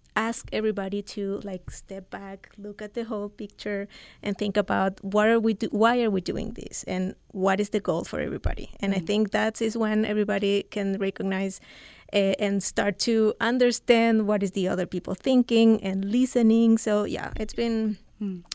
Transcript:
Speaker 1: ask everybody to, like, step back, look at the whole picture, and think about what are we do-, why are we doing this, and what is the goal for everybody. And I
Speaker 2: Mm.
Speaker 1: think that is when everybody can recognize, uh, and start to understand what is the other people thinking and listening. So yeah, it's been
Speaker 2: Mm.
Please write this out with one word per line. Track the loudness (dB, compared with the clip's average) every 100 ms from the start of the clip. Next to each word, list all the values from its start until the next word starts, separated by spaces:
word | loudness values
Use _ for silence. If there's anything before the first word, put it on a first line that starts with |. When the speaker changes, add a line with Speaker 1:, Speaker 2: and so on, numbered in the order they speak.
| _
Speaker 1:
ask | -2 -2 -4 -6
everybody | -2 -2 -2 -4 -6
to, | -8 -6 -6 -6
like, | -8 -10 -12
step | -16 -14 -14 -12
back, | -14 -12 -16 -18 -16
look | -14 -12
at | -10
the | -8
whole | -6 -6 -6
picture, | -10 -14 -10 -6 -6 -6 -14 -20 -10
and | -6 -4
think | -2 0
about | 0 2 0 -2
what | -2 2 4
are | 4
we | 2
do-, | 0 -2
why | 2 4 4
are | 2
we | 0
doing | -2 -4 -4
this, | -8 -10 -10 -6
and | -2 -2 -6 _
what | -2 0 2
is | 0
the | -2
goal | 0 -2
for | -2 -4
everybody. | -4 -2 -4 -4 -8 -6
And | -2
I | -2
Speaker 2:
Mm. | 0
Speaker 1:
think | 0 2
that | 0 -2 -2
is | -2
when | 0 0 2
everybody | 2 0 0 0 2 0
can | 0 -4 -2 0
recognize, | -2 -2 -4 -2 -4 -6 -16 -20 -20 -20 -2
uh, | 2 2 2
and | 0 0
start | -2 -2 -2 0
to | 2 4 4 2
understand | 0 4 2 2 0 2 4 2 2
what | 0
is | -2
the | -2 -2
other | -2
people | -4 -6 -6
thinking | -4 2 2 4 6 6 4
and | 2 -4
listening. | 0 2 2 4 6 6 6 4
So | 4 0
yeah, | 0 -4 -6 -6
it's | -6
been | -4 -2 0 -2 -4 -12 -8
Speaker 2:
Mm. | -8 -8 -12